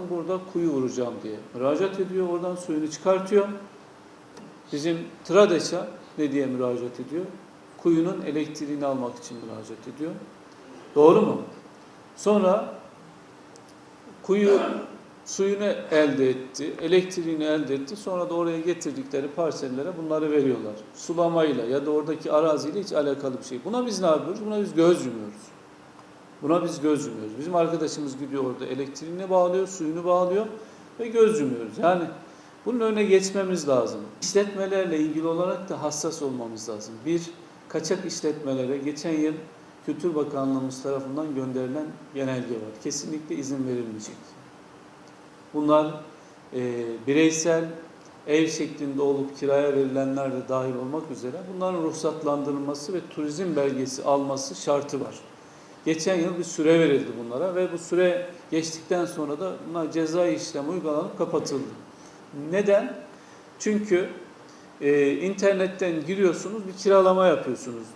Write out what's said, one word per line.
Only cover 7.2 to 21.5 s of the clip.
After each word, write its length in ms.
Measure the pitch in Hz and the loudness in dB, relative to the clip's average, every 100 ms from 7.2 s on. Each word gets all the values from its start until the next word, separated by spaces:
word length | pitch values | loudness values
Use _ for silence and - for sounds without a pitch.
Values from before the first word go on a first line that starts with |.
| 185 - - - - - | -8 -12 -20 -20 -20 -2
Kuyunun 400 | 175 165 170 190 151 | 2 4 2 -2 -4
elektriğini 600 | 147 147 - 143 147 143 | -4 -4 -6 -6 -2 -2
almak 320 | 131 120 - | -2 -4 -8
için 180 | - 120 | -14 -14
müracaat 600 | 113 110 107 110 123 117 | -12 -12 -12 -14 -14 -8
ediyor. 140 | 160 208 - - - - - - - | -8 -8 -14 -20 -20 -20 -20 -20 0
Doğru 280 | 147 156 208 | 8 10 10
mu? 200 | 202 - - - - - - - - - | 6 0 -6 -14 -20 -20 -20 -20 -20 -2
Sonra 580 | 202 208 185 208 - - - - - - - - - - - - - - - - | 2 4 6 4 0 -10 -18 -20 -20 -20 -20 -20 -20 -20 -20 -20 -20 -20 -20 -10
kuyu 380 | - 202 202 196 - - - - - - | 0 4 6 6 4 -2 -8 -14 -20 -20
suyunu 400 | - - 196 202 202 - - | -10 -2 0 2 0 -2 2
elde 400 | 156 147 135 131 | 4 4 4 2
etti, 440 | 127 - - 147 - | 2 -6 -8 -8 -6
elektriğini 640 | 165 180 185 185 165 156 | 2 4 4 -2 -4 -2
elde 300 | 151 156 135 | 0 0 0
etti. 220 | 139 139 208 | -4 -4 -8
Sonra 340 | 208 180 175 | -4 -4 -2
da 40 | |
oraya 260 | 170 170 165 | 0 0 0
getirdikleri 680 | 165 170 156 131 131 139 139 | -2 -2 -4 -8 -6 -4 -4
parsellere 600 | - 160 - 135 127 160 165 | -2 -2 -2 -4 -4 -6 -6
bunları 280 | 160 156 156 | -2 0 2
veriyorlar. 420 | 147 135 117 107 107 - | 4 4 2 -4 -10 -14
Sulamayla 720 | - - 170 170 165 156 | -12 -4 2 2 4 4